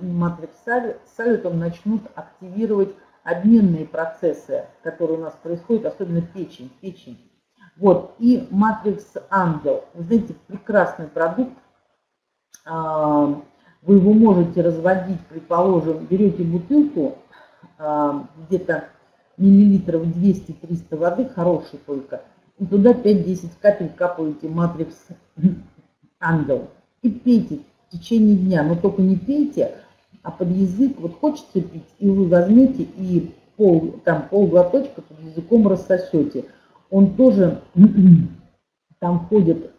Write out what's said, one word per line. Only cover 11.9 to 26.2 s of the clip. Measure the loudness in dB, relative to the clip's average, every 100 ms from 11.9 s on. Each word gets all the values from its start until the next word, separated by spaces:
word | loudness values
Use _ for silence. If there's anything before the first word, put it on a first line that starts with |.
| _ _ _ _ _ _ _ -14
А, | -10 -6 -2 0 2 0 -2 -12 _ _ _
вы | 2 4
его | 6
можете | 6 6 4 2 0
разводить, | -2 0 -2 -2 -4 -10 -12
предположим, | -18 -6 -2 0 0 -2 -6 -4
берёте | 0 0 0
бутылку, | -4 -6 0 0 2 -2 -6 -8 _ _ _ _ _ -12
а, | -6 -2 -2 -4 -12 -20 -6
где-то | -6 -4 -6 -10 _ _ _ _ 0
миллилитров | 6 6 6 4 0 -4 -4
двести-триста | 0 0 0 -6 -18 -10 -10 -8 -4
воды, | -2 -2 -6
хорошей | -4 -2 -2 -6 -18 -12
только, | -12 -12 -16 -18 _ _ -12
и | -4
туда | 2 4
пять-десять | 4 2 0 -2 -6 -10 -2
капель | 0 0 -4
капаете | -6 -6 -4 -8 -8 -8
матрикс | -4 -4 -4 -10 -12 -20 -20 _ -2 -2 -2 -10 _ _ _ _
ангел. | _